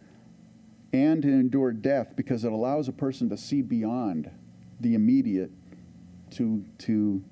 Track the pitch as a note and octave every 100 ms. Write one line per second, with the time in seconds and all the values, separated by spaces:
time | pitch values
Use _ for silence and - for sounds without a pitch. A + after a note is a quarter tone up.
0 | - - - - - - - - - C3
1 | D3 D#3+ C#3+ C3+ B2+ C3+ C3 A2+ B2 C#3
2 | A2+ - B2 A#2+ A#2 A2 B2 D3 C3 C3
3 | C#3 C3+ A#2 G2+ - C#3 B2 A#2 A2 B2
4 | A2 E2 D2 - - - - - A#2+ A2+
5 | G#2+ C3+ A#2 F#2+ F#2 - - - - -
6 | - - - - A#2 G#2+ F#2+ - - A2
7 | G#2 G2 G2